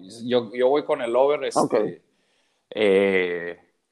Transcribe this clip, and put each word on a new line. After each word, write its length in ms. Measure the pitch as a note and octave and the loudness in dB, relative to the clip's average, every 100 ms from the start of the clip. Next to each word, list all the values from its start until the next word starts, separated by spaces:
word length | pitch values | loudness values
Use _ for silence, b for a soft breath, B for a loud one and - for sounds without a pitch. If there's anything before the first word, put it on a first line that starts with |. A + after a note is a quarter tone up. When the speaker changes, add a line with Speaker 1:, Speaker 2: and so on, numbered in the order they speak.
| F#2 A2+ | -20 -12
Speaker 1:
yo, 260 | A#2 B2 A2 | -2 -2 -2
yo 160 | B2 B2+ | 0 2
voy 160 | D3+ | 2
con 160 | D3 C#3+ | 0 -4
el 140 | A#2 A#2+ | 0 2
over, 280 | C#3 D3 | 2 0
este, 160 | B2+ C3+ | -2 0
Speaker 2:
Ok. 140 | D3+ A#2 G2 E2+ _ _ _ _ _ _ - | 0 0 -2 -6 _ _ _ _ _ _ -10
Speaker 1:
eh, 880 | - G#2 F#2+ G2 F#2+ F2+ F2 E2+ E2+ _ _ _ | 0 2 4 4 2 -2 -4 -8 -14 _ _ _